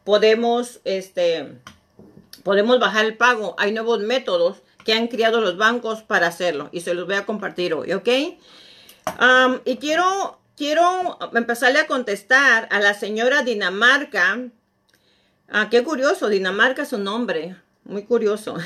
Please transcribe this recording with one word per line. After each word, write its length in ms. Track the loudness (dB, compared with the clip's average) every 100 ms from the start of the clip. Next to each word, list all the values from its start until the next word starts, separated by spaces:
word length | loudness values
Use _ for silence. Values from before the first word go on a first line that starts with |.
podemos, 800 | 0 4 4 4 2 0 -2 -8
este, 720 | -6 -6 -6 -2 0 0 -6 -16 -20 -20 _ _ -20 -20 _ -10
podemos 380 | 0 2 4 4
bajar 240 | 2 0 -2
el 100 | 2
pago. 400 | 2 2 -2 -2
Hay 140 | -2
nuevos 300 | -2 -2 -2
métodos 560 | 0 -2 0 0 0 -2 _ _
que 80 | -2
han 160 | 0 0
creado 320 | 0 0 2
los 160 | 0 2
bancos 460 | 0 0 -4 -8
para 260 | -2 0 0
hacerlo 400 | 0 -2 -4 -6
y 80 | -8
se 120 | -6
los 120 | -6 -4
voy 100 | -4
a 100 | -4
compartir 480 | -6 -8 -4 -4
hoy, 200 | -4 -4
¿ok? 160 | -4 0 0 -2 -8 _ -20 -20 -20 -20 -14 -10
Am, 560 | 0 4 6 4 0 -4
y 120 | -4
quiero, 600 | -2 0 2 0 -4 -10 _ -8
quiero 640 | -2 2 2 2 -4 -6 -4
empezarle 460 | -2 -2 0 2 2
a 80 | 0
contestar 800 | -2 -4 -6 2 4 4 2 0
a 80 | 0
la 140 | 2
señora 500 | 0 -4 -2 0 2
Dinamarca. 960 | 0 -2 -2 2 4 2 0 0 0 0 -8 -16 _ _ _ _ _ _ _ _ -6
Ah, 180 | -2 2
qué 140 | 2
curioso, 460 | 2 0 0 0 0
Dinamarca 540 | 0 0 2 2 0
es 60 | -6
su 80 | -6
nombre, 600 | -4 -4 -4 -4 -6 -14 _ _
muy 200 | -12 -10
curioso. 520 | -2 0 0 -2 -6 -10